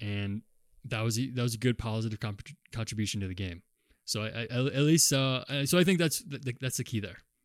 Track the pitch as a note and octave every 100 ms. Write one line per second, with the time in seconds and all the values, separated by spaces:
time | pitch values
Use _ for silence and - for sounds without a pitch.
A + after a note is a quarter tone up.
0 | G#2 G2+ G2+ G2+ - _ _ _ C3 A2+
1 | A2+ A2 C3 B2 A#2+ A2+ B2+ A#2 A2+ A2+
2 | A2 G#2+ A2 G2+ - - - A#2+ G#2+ A2
3 | G2+ G#2 F#2+ F#2 F#2+ E2+ _ _ _ _
4 | - G#2+ A2 A2+ A#2 B2 C3+ C3+ D3 E3
5 | - C3+ C3+ C3 - C#3 C#3+ F3+ F3+ F3
6 | E3 - - C3+ C3 A#2+ B2+ - - G#2+
7 | G2 - _ _